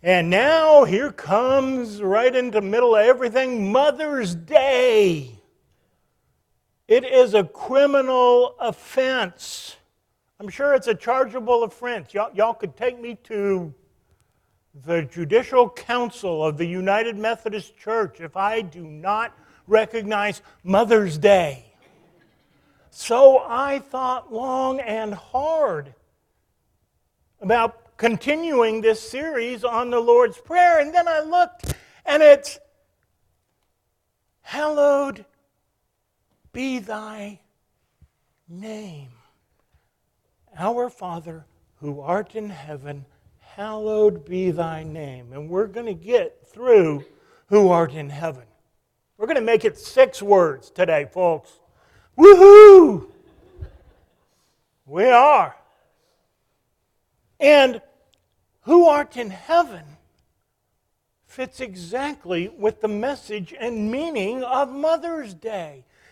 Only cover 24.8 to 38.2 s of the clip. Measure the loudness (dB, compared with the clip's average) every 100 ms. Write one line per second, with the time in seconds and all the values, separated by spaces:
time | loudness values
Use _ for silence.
24.8 | -8 -8 -10 -14 _ -8 -4 -4 -4 -4
25.8 | -12 _ _ _ _ _ _ _ _ _
26.8 | _ _ _ _ _ _ -4 -2 -2 -8
27.8 | _ _ -6 -4 -6 -6 -4 -2 -2 -2
28.8 | -2 -4 -8 -12 -10 -8 -10 -8 -6 -6
29.8 | -4 -4 0 2 2 -4 -6 0 2 2
30.8 | 0 -2 -2 -4 -4 -4 -4 -6 -14 -14
31.8 | _ _ -4 4 6 6 2 -20 _ _
32.8 | _ _ _ _ _ _ _ _ _ _
33.8 | _ _ _ _ _ _ -16 -8 -6 0
34.8 | 0 0 -4 -12 -20 _ _ _ _ _
35.8 | _ _ _ _ _ _ _ -12 -10 -10
36.8 | -12 -16 -16 -18 -18 -20 _ _ _ _
37.8 | _ _ _ _